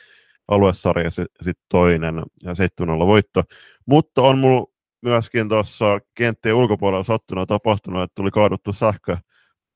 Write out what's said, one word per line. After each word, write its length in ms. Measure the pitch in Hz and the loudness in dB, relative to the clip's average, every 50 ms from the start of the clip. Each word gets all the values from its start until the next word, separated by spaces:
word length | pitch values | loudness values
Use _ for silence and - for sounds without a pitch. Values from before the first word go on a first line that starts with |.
| _ _ _ _ _ _ _ _ _ - | _ _ _ _ _ _ _ _ _ -2
aluesarja, 640 | 104 101 98 95 90 - - 98 85 87 82 85 | 0 2 2 2 0 0 -2 -2 -2 -2 -2 -4
si-, 140 | - - 87 - _ - | -6 -8 -8 -10 _ -10
sit 160 | - 90 87 _ _ _ | -8 -8 -8 _ _ _
toinen 540 | - 90 87 87 87 82 80 80 80 82 - - _ _ | 2 2 4 4 2 0 -2 -6 -6 -8 -10 -12 _ _
ja 120 | - 90 87 | -14 -10 -6
seitsemän 340 | 85 95 90 - - 92 82 | -4 -4 -4 -4 -4 -6 -4
nolla 180 | 80 80 85 | -2 0 2
voitto. 360 | 92 104 107 - _ - 92 87 - _ - - _ _ _ _ | 4 4 2 2 _ -2 -4 -4 -4 _ -20 -20 _ _ _ _
Mutta 360 | - 135 151 156 _ - - | 2 2 2 2 _ 0 2
on 160 | 123 135 135 135 | 2 2 4 4
mulla 280 | 131 131 131 123 - - _ _ _ _ _ _ | 2 2 2 2 -2 -6 _ _ _ _ _ _
myöskin 460 | - 120 120 117 110 - - 117 110 104 | -4 0 0 0 0 -2 -4 -4 -2 0
tuossa 520 | 110 107 104 - - - 113 104 101 101 - _ - | 0 -2 -2 -4 -4 -2 0 0 0 0 -4 _ -6
kenttien 400 | - 120 117 107 - - 113 110 | -4 -4 -4 -4 -4 -2 0 2
ulkopuolella 500 | 123 127 113 104 92 104 98 95 95 95 | 2 2 2 0 0 0 0 0 -2 -2
sattunut 380 | - 110 110 _ - 95 92 | -2 -4 -4 _ -8 -8 -6
ja 40 | 92 | -4
tapahtunut, 560 | - 104 104 - 113 104 101 - 98 92 92 | -2 -4 -2 0 0 -2 -2 -2 -6 -6 -6
että 120 | 90 90 _ | -6 -6 _
tuli 160 | - 98 98 | -6 -6 -2
kaaduttu 420 | - 107 104 101 92 95 - 101 | 2 2 2 2 0 -2 -6 -8
sähkö 440 | 98 - 117 110 104 - _ - 87 87 - _ _ _ _ _ _ _ _ _ _ | -6 -2 -2 -2 -2 -2 _ -8 -8 -8 -10 _ _ _ _ _ _ _ _ _ _